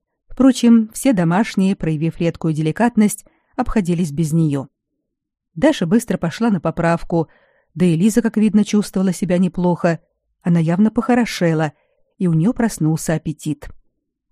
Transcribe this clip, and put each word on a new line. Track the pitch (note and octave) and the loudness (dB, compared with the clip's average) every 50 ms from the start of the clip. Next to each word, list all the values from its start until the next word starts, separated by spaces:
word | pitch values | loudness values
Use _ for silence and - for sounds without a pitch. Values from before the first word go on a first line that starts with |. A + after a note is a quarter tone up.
| _ _ _ _ _ | _ _ _ _ _
Впрочем, | _ - - C4 C4+ B3+ - A#3+ A#3+ A#3 A3+ A3 A3 - | _ -2 2 4 4 4 4 4 4 6 4 4 0 -6
все | - - C4+ A#3+ | -4 -2 0 0
домашние, | F3+ E3+ E3 F3 G3 A#3 - - G3+ F#3 F#3+ G3 | 2 2 2 2 0 0 0 0 0 0 0 0
проявив | - - D#3+ D#3 D3 E3 E3 - - | -2 -2 -4 -2 -2 -2 -4 -2 -2
редкую | E3+ E3 D#3+ - - E3 D#3 | -4 -4 -4 -2 -4 -4 -2
деликатность, | D3+ D#3 D#3 D#3 - A3+ A#3+ - G#3+ G#3 G3+ - - - _ _ _ _ _ _ | 0 -2 -2 0 0 -2 0 2 2 2 2 0 -4 -12 _ _ _ _ _ _
обходились | - B3 - - A3+ F3+ E3 F3 E3 F#3+ D3 | -6 -4 -2 -2 -2 0 0 -2 -2 -2 -4
без | C#3+ D#3 E3 D3 D#3+ | -2 -4 -2 0 0
нее. | E3 D#3+ D3+ C#3 C#3 C3+ - _ _ _ _ _ _ _ _ _ _ _ _ _ _ _ _ _ | 0 2 0 0 -4 -6 -10 _ _ _ _ _ _ _ _ _ _ _ _ _ _ _ _ _
Даша | D#3+ B3+ D#4 D4 - F#3 | 0 0 0 2 0 0
быстро | D#3+ G3+ A#3 - - F#3 | 0 0 0 0 -2 -4
пошла | - - E3 - - A3+ A#3+ | -4 -4 -6 -4 -2 0 0
на | G3+ E3+ | 0 0
поправку, | - E3 D#3+ - E3 E3+ E3+ E3 - - F3 E3 D#3 - _ _ _ _ _ _ _ _ _ | -2 -4 -4 -2 0 0 0 -2 -4 -4 -2 -2 -2 -4 _ _ _ _ _ _ _ _ _
да | D#3 F3+ | 0 0
и | F3+ D#3+ | 2 2
Лиза, | D#3+ F#3+ A3+ - A#3+ | 2 2 2 2 2
как | - A3 - | 0 0 0
видно, | G#3+ G#3+ G#3+ F3 G#3+ G#3 | 0 0 2 2 2 2
чувствовала | - - G#3 G3 - - F#3+ F#3+ F#3+ E3+ | 2 0 -2 -2 -2 -2 -2 -2 -2 -2
себя | - G3 E3 F3+ | -2 -2 -2 0
неплохо. | F3 F#3+ F3 - F3 F3 F3+ E3+ - - F3 E3 - - _ _ _ _ _ _ _ | 0 0 0 -2 -2 0 0 0 0 0 -2 -2 -4 -8 _ _ _ _ _ _ _
Она | _ F3 E3+ E3 | _ 0 0 2
явно | D#3+ D#3+ F3+ F#3 G#3+ G#3+ | 2 0 2 2 2 2
похорошела, | - A#3+ - - A#3+ A#3+ A3+ - - - F3+ E3 D#3+ D#3 D#3+ D3 - _ _ _ _ _ _ _ _ | 2 -2 0 0 0 0 0 -2 -2 -2 0 0 0 0 -2 -4 -6 _ _ _ _ _ _ _ _
и | _ F#3+ | _ -2
у | F3 D#3+ | 0 2
нее | D#3+ E3 A3+ C4 | 2 2 0 0
проснулся | - A3+ G#3+ - - D#3 D#3 D#3+ D#3 - - D#3+ | 0 -2 -4 -2 -2 -2 0 0 -2 -2 -4 -4
аппетит. | D#3 - D#3+ D3 - - D3+ C#3+ - - - - - _ _ _ _ _ _ _ _ _ _ | -4 -4 -8 -10 -8 -8 -8 -8 -8 -10 -16 -20 -20 _ _ _ _ _ _ _ _ _ _